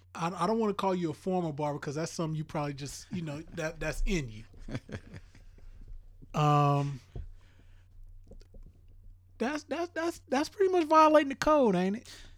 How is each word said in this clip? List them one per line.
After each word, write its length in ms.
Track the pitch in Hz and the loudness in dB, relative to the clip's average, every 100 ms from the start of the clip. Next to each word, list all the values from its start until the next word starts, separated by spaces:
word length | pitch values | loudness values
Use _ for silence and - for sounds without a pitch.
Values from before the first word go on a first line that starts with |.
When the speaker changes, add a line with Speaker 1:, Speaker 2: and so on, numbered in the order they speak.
| _ | _
Speaker 1:
I, 160 | - 165 180 | -6 -4 -2
I 80 | 180 | 0
don't 120 | 226 | 2
wanna 140 | 214 | 0
call 200 | 196 196 | 0 0
you 160 | 185 165 | 0 -2
a 40 | |
former 360 | - 190 185 165 | -4 -2 -2 -2
barber 280 | 143 147 143 | -2 -4 -4
'cause 160 | 156 143 | -6 -4
that's 160 | 165 | -6
something 240 | - 160 156 | -4 -4 -4
you 80 | |
probably 300 | 151 156 147 | -4 -4 -4
just, 320 | 139 143 - - | -6 -10 -12 -8
you 120 | 180 | -8
know, 200 | 156 147 170 | -6 -10 -10
Speaker 2:
<laughs> 60 | |
Speaker 1:
that, 260 | 160 160 170 | -6 -6 -4
that's 220 | 156 - - | -6 -2 0
in 240 | 175 120 | 0 -2
you. 140 | 107 - - - | -10 -16 -16 -10
Speaker 2:
<laughs> 160 | 123 - - - - - - - - - - - - - - - | -10 -10 -14 -12 -18 -18 -20 -20 -20 -20 -18 -16 -16 -18 -20 -8
Speaker 1:
Um, 680 | 151 151 147 143 143 143 131 - - - - - - - - - - - - - - - - - - - - - - - - | 2 4 6 6 2 0 -6 -12 -12 -12 -16 -20 -20 -20 -20 -20 -20 -20 -20 -20 -20 -20 -20 -20 -20 -20 -20 -20 -20 -16 -6
that's, 260 | 233 302 | -4 -4
that's, 240 | - 311 349 | -6 -6 -4
that's, 260 | 320 339 - - | -4 -4 -4 -2
that's 200 | 254 311 | -2 -2
pretty 220 | - 381 | 0 2
much 120 | 359 302 | 4 6
violating 440 | 320 311 311 277 | 8 8 6 2
the 40 | |
code, 400 | - 302 302 240 | 0 4 6 6
ain't 220 | 180 185 220 | 4 0 -2
it? 120 | - - - | -10 -20 -20